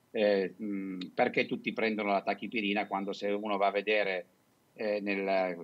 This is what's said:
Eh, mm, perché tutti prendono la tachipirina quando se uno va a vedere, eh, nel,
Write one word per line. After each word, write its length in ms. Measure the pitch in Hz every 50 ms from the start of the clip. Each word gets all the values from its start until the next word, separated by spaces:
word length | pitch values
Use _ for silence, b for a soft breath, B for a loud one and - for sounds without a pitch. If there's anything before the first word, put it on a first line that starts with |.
| _ _
Eh, 460 | - 113 104 104 101 95 92 87 - -
mm, 400 | 110 104 101 98 95 95 95 90 90 - -
perché 320 | - 123 120 - 139 113
tutti 260 | - 127 113 - 117
prendono 380 | 95 - 113 110 107 107 104 101
la 100 | 98 95
tachipirina 680 | - 104 101 - 113 98 - 113 101 101 101 107 101
quando 280 | - 101 98 98 98 95
se 140 | - 101 101
uno 280 | 101 104 107 107 101
va 120 | 95 101 98
a 20 |
vedere, 560 | 95 101 95 104 107 104 101 98 92 90 - - _ _ _ _ _ _ _ _ _
eh, 260 | - 110 107 104 104
nel, 580 | 101 101 98 98 98 98 95 95 92 92 87 85